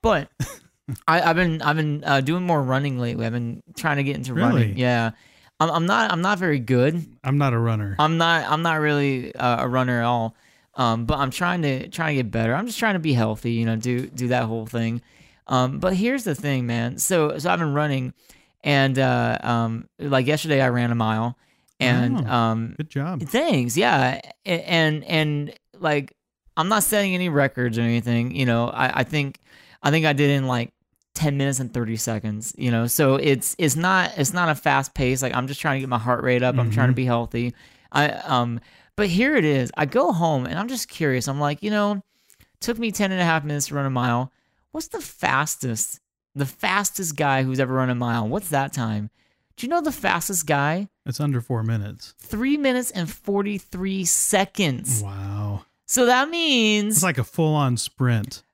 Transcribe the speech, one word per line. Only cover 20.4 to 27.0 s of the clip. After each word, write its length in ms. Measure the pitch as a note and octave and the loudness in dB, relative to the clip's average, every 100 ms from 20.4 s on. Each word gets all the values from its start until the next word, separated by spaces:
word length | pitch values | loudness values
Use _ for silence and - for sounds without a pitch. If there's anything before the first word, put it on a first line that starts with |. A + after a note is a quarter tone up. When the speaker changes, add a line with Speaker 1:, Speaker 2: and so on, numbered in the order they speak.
| D#3+ C#3 | 2 2
Speaker 1:
I 80 | C3 | 2
ran 220 | A#2+ A#2+ | 2 0
a 40 | A#2 | 2
mile, 400 | A2 A2 A#2+ B2+ _ _ _ _ | 0 0 -2 -6 _ _ _ _
and, 440 | B2+ A#2+ A#2+ G#3+ A#2 | 2 4 2 0 0
Speaker 2:
Wow. 240 | B2 A2+ | 2 2
Speaker 1:
um, 240 | A2+ A2+ - | 0 -4 -8
Speaker 2:
Good 140 | D3+ | -8
job. 320 | C#3 D3 E3+ | -4 -4 -6
Speaker 1:
thanks. 520 | C#3 A#3 E4 A#3 E3+ A#2 | -2 0 2 2 2 2
Yeah. 460 | - E3 B2+ - - - G3 | 2 4 2 -2 -10 -16 -4
A-, 40 | E3+ D#3+ | -4 0
and, 340 | E3+ D#3 D3+ - | 2 2 0 -2
and, 500 | D#3+ D3+ D3 C#3+ - _ - | 0 0 -2 -4 -12 _ -6
like, 340 | F3 D3 C3+ _ _ _ _ - | -2 0 -2 _ _ _ _ -4
I'm 120 | E3+ | 0
not 140 | A3 | 0
setting 320 | - G#3+ | 2 0